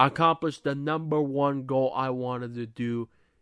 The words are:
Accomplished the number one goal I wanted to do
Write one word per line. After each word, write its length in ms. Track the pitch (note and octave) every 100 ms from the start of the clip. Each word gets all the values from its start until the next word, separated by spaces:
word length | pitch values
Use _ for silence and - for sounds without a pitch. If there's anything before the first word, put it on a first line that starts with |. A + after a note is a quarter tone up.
Accomplished 640 | C3 D#3 E3 D#3+ D#3+ -
the 100 | C#3+
number 460 | C#3 D3 D#3+ D#3 D3+
one 460 | C#3 C#3 C#3+ C#3 B2+
goal 260 | C3+ C3
I 160 | - C3
wanted 460 | B2+ B2 B2 A#2+ A#2+
to 100 | A#2
do 420 | A2+ A#2+ A#2 A2+ _ _ _